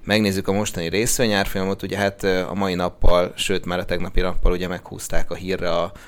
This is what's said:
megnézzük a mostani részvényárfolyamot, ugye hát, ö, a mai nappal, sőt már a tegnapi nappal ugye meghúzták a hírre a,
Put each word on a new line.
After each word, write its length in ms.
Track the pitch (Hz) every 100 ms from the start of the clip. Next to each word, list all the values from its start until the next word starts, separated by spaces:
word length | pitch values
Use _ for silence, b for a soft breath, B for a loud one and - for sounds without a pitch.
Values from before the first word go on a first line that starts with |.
megnézzük 440 | - 104 107 95 98
a 40 |
mostani 380 | 98 104 - 82
részvényárfolyamot, 920 | 95 117 - 117 101 98 101 95 98
ugye 140 | 98 95
hát, 260 | 98 98
ö, 160 | 101 92
a 140 | 90
mai 200 | 92 98
nappal, 600 | 87 90 - - 87 90 -
sőt 300 | - 95 87
már 140 | 90
a 60 | 90
tegnapi 360 | 90 87 -
nappal 300 | 92 90 90
ugye 160 | 90 90
meghúzták 640 | 87 - 95 - 87 87
a 40 | 82
hírre 400 | 92 92 87 85
a, 160 | 87 -